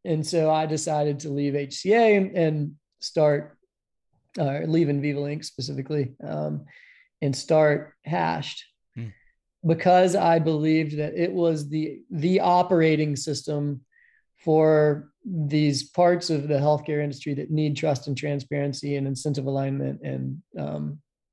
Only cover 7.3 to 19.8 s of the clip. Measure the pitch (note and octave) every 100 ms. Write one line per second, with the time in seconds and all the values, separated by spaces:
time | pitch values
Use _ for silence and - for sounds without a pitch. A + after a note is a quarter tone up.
7.3 | B2+ - D#3 D3+ D3 - _ D#3 F3 D#3+
8.3 | D#3 - - - _ _ - A2+ - _
9.3 | _ _ _ E3 E3 F3+ F3+ F#3 F3+ E3
10.3 | E3 D#3 D3+ D#3 D#3+ D#3 D3+ D3+ - E3+
11.3 | F#3 E3+ D#3 D3 D#3 D#3 C#3 - E3 F#3
12.3 | F#3+ F3+ F3+ F3+ F3 D#3+ D#3 D3+ C#3 -
13.3 | C#3 - D3 D3 C#3+ _ _ _ _ _
14.3 | _ - D#3 D#3 D#3 D3+ D3 - _ A3
15.3 | E3+ C#3+ D3+ D3+ C#3 - - F3 F3 E3+
16.3 | D#3 D3 C#3+ D3 D3 D#3 D3 D3 C#3 D3+
17.3 | C#3+ D3+ D#3 D3+ C#3+ D#3+ C3 - C3 D3
18.3 | C#3+ B2+ D3 C#3+ C#3 C#3+ C#3+ C#3 C3+ D#3
19.3 | C#3 C3+ C3+ C3+ C#3